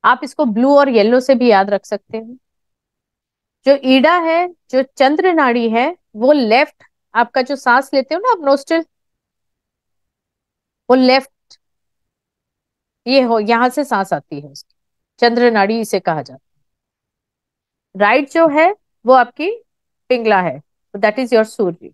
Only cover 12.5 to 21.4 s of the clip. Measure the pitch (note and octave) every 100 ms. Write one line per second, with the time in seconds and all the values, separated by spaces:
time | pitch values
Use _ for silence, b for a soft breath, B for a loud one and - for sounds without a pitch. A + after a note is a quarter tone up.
12.5 | _ _ _ _ _ - C4+ B3 A3+ G#3
13.5 | A#3 B3 C4+ C#4 G#3 F#3+ D3+ _ D3 C#3+
14.5 | C#3+ - _ _ _ _ _ A#3+ A#3 A#3+
15.5 | A3 G3 A3+ G#3+ G3 F3+ D#3 C3 D3 _
16.5 | _ _ _ _ _ _ _ _ _ _
17.5 | _ _ _ _ F#3+ G3+ C4 C#4+ E4 E4
18.5 | D4 E4 G#4+ _ _ A3 B3+ A#3+ - D#4+
19.5 | A#4 _ _ _ _ _ B3+ A3 G3 F3+
20.5 | D3+ _ _ _ G3+ G#3+ G#3+ B3 A3+